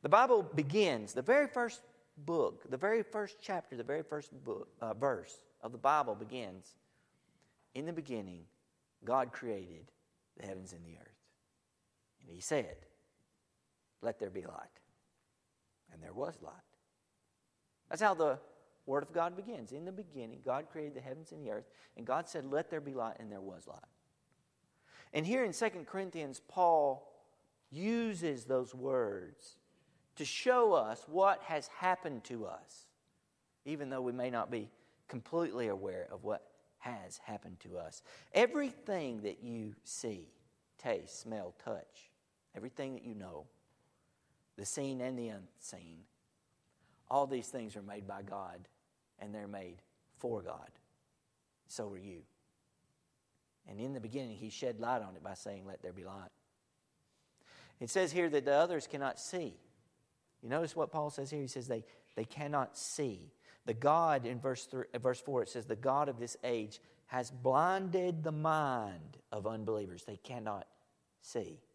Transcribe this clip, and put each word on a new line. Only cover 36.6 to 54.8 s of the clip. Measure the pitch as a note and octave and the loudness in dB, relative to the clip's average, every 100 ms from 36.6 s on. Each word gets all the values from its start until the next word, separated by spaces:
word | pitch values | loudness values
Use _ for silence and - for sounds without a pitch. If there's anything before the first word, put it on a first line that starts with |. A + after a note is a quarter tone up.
| _ _ | _ _
has | B2 A#2 F#2 - | -10 -10 -12 -14
happened | - G#2 F2+ F2+ | -8 -10 -10 -16
to | F2 F2 | -10 -8
us. | D#2+ - - - - | -8 -12 -20 -20 0
Everything | - A#3+ D#4+ C#4+ - - F#3+ C#3+ A2+ | 6 6 4 -2 -4 -2 -2 0 -2
that | G#2 - | -4 -6
you | A#2+ A#2 G#2+ G#2 | -8 -6 -6 -10
see, | - - A#2+ G2 D#2+ _ _ _ _ _ | -12 -6 -6 -6 -10 _ _ _ _ _
taste, | C3 G#2 - - | -2 -2 -2 -14
smell, | A2+ A2 F2+ | -8 -6 -8
touch, | - - G2+ - - - _ _ _ _ | -10 -8 -8 -8 -20 -20 _ _ _ _
everything | - A2+ - C3+ | -12 -12 -8 -8
that | B2+ | -8
you | A#2+ | -10
know, | G#2+ F#2 D#2+ D2+ _ _ _ _ _ _ _ _ _ _ - | -10 -10 -12 -14 _ _ _ _ _ _ _ _ _ _ -10
the | G2+ | -6
seen | - C#3 C3 | -2 -2 -2
and | B2+ B2+ | -2 -2
the | A#2 | -4
unseen, | G2+ F#2 _ - F#2 F2 E2 - _ _ _ _ _ _ _ _ _ _ | -6 -14 _ -14 -14 -16 -20 -20 _ _ _ _ _ _ _ _ _ _
all | C3+ C#3 | 2 4
these | C3 A2+ | 0 -4
things | C3 A2 G#2 | -8 -8 -10
are | |
made | G2+ G#2 G2 | -10 -10 -8
by | G2 | -8
God, | G2 G2 F#2 F2+ F#2 _ _ _ _ _ | -8 -8 -8 -12 -18 _ _ _ _ _
and | G2+ | -10
they're | G#2+ G2+ | -8 -8
made | G2+ F#2 F2 _ _ _ _ | -10 -12 -16 _ _ _ _
for | B2 A2 | -4 -4
God. | F2 E2 C#2 - _ _ _ _ _ _ _ _ _ | -4 -10 -12 -20 _ _ _ _ _ _ _ _ _
So | - G#2 | -8 -8
are | F#2+ | -8
you. | G2 F2 D#2+ _ _ _ _ _ _ _ _ _ _ _ _ _ - | -12 -14 -18 _ _ _ _ _ _ _ _ _ _ _ _ _ -16
And | G2+ | -10
in | B2 | -8
the | C3+ | -6
beginning, | A2 C3 B2+ G#2+ | -8 -8 -8 -10
he | G#2+ | -12
shed | - B2+ A2 | -6 -4 -2